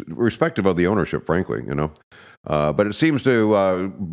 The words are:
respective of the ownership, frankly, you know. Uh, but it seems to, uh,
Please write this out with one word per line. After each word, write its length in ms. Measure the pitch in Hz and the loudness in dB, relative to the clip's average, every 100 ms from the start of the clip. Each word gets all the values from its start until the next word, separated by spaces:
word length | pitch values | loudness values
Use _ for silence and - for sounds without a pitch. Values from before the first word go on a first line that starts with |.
| - | -10
respective 580 | 80 117 - 165 - 95 | -2 -2 0 -2 0 0
of 100 | 87 | 2
the 100 | 87 | 2
ownership, 380 | 104 76 69 - | 0 -2 -4 -2
frankly, 380 | 85 92 55 60 | -2 -2 -6 -4
you 80 | 71 | -4
know. 160 | 78 - _ - - - - | -4 -6 _ -20 -20 -16 -4
Uh, 260 | 76 76 | 0 0
but 140 | 76 104 | 0 0
it 60 | |
seems 280 | 107 160 143 | 2 0 2
to, 300 | 135 120 107 | 2 2 4
uh, 360 | 104 98 92 95 95 92 | 4 2 0 -4 -6 -10